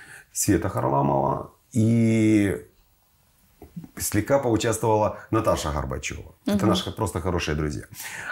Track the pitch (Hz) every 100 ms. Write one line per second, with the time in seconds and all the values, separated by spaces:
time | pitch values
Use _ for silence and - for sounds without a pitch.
0 | - - - - - 95 - 120 123 -
1 | - 139 135 - - - _ 120 110 117
2 | 113 110 107 107 101 57 - _ _ _
3 | _ _ _ _ _ _ - - - -
4 | - 104 107 139 127 110 117 107 113 107
5 | 90 - - 113 107 82 78 73 67 67
6 | - 71 - - - 202 110 185 - 101
7 | 110 92 87 85 82 78 76 - - -
8 | - - -